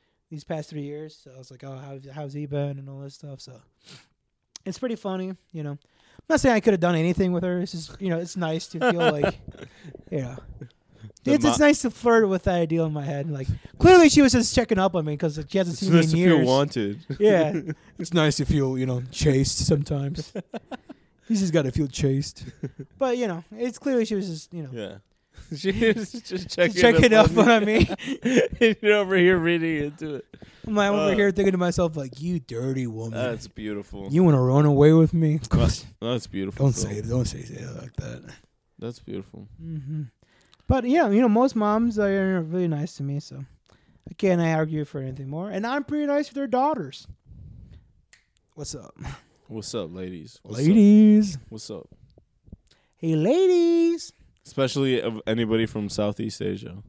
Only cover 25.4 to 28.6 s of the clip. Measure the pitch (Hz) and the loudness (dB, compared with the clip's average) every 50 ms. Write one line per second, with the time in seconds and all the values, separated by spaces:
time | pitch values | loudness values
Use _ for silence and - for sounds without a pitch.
25.4 | - - 160 139 175 190 190 214 233 226 208 226 214 - - 240 - - 180 185 | -16 -14 -12 -6 -4 -2 0 2 2 2 2 2 -2 -10 -12 -16 -14 -10 -10 -10
26.4 | 180 - - - 175 170 202 180 208 233 220 160 156 240 220 220 208 - 165 226 | -8 -6 -2 0 0 0 2 6 6 6 8 8 6 8 8 8 6 6 6 6
27.4 | 202 226 233 220 208 208 220 277 - - 190 - - 254 269 - - 233 262 240 | 6 6 6 6 4 2 4 2 2 2 0 -6 -6 -8 -8 -4 -2 0 2 2
28.4 | - - - - | 2 0 0 2